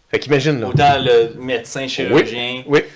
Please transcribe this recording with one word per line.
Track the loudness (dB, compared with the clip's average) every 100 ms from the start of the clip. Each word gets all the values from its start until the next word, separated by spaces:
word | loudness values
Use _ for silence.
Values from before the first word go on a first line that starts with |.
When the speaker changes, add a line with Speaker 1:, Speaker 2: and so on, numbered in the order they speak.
| -6
Speaker 1:
Fait | -4
qu'imagine, | 0 0 2 -2
là. | 0
Speaker 2:
Autant | 2 2 2
le | 4 4 2 -4
médecin | -6 -6 -6 -8 -6
chirurgien | -4 2 2 2 -4 -6 -6 0
Speaker 1:
Oui. | 0
Oui. | -2